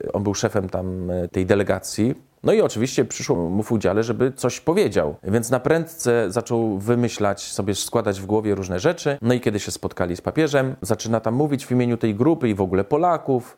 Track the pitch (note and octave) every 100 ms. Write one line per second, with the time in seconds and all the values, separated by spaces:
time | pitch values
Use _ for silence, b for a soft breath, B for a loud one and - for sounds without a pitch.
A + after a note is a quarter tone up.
0 | - G2+ G#2 G2 A2 G#2 F#2 F#2+ F#2 F#2
1 | F2 F2+ F2 F#2+ F#2 G2+ F#2+ F#2+ - -
2 | A#2 - - _ - G#3+ D3 G#2+ C3+ -
3 | A#2 - - F2+ E2+ G2 G#2+ A2+ F#2 G#2
4 | A#2 G#2+ C3 - B2 - - F#3+ C#3 F#2
5 | D2+ - F#2 A#2 A2+ B2+ C3+ E3 D#3+ -
6 | B2 A#2 G2 A#2 A2+ A#2 A2 G2 G#2 A#2+
7 | A#2 - G2+ G2+ - - G2 F#2+ - A#2
8 | G#2 F#2+ G2 A2 G#2+ G2 F#2 F2+ C#3+ -
9 | D3 C#3 A#2 B2 A#2+ G#2 - - F#2+ -
10 | F2+ F2 G2 D3+ D3+ C#3 C3 C3+ G2+ A2
11 | A2 A2+ A2 B2 D3+ C#3 - B2 A#2+ A#2
12 | A2+ G#2 D3 E3 A#2+ G2 F#2 F#2 G2 D3
13 | F3 D#3 - B2+ -